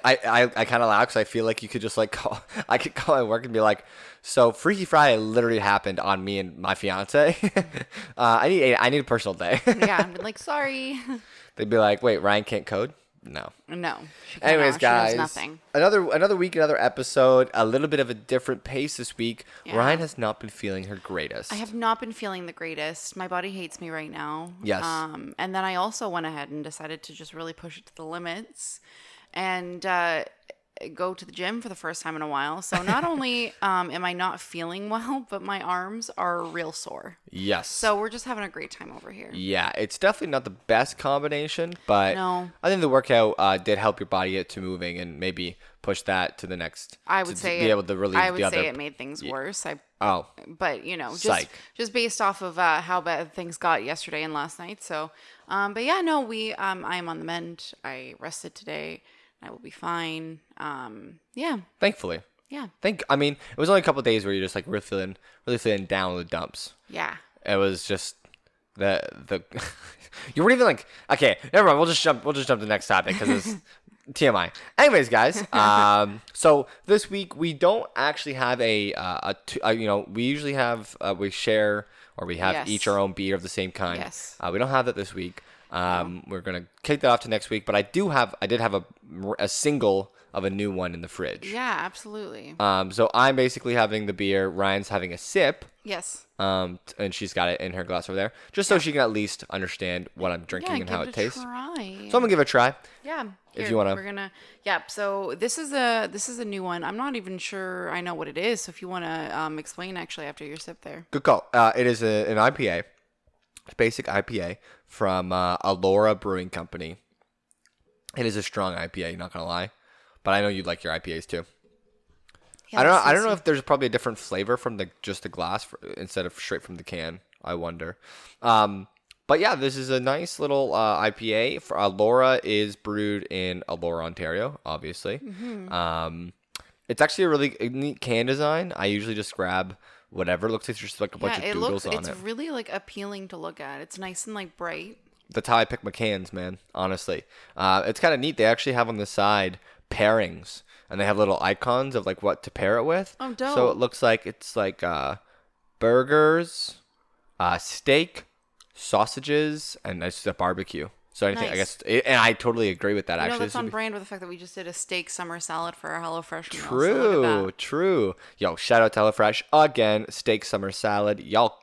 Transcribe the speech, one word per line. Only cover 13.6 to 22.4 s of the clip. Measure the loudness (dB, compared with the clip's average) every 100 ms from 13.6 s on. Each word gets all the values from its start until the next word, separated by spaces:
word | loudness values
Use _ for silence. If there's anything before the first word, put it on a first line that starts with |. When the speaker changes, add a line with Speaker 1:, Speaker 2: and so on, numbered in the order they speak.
| -16
Speaker 2:
No. | -8 -8 -8 -12 -20 -18
She | -2
Speaker 1:
Anyways, | 4 6 6 6
Speaker 2:
cannot. | 6 6 6
She | 2
knows | -2
Speaker 1:
guys, | -4
Speaker 2:
nothing. | -10 -12 _
Speaker 1:
another, | 4 6 6 4
another | 4 4 2
week, | 0 2
another | 4 4
episode. | 2 0 0 6 8 8 6
A | 4 4
little | 2 2
bit | 0
of | 0
a |
different | -4 -2 0 0 -6
pace | -6 -6 -6 -6
this | -10 -4
week. | -4 -4 -12 -20 -4
Speaker 2:
Yeah. | 2
Speaker 1:
Ryan | 4 2
has | -2 -4
not | -4 -4
been | -10
feeling | -8 -6 -6 -8
her | -12
greatest. | -8 -6 -6 -8 -10
Speaker 2:
I | -10
have | -10
not | -4 -2 -2
been | -4
feeling | -10 -8 -8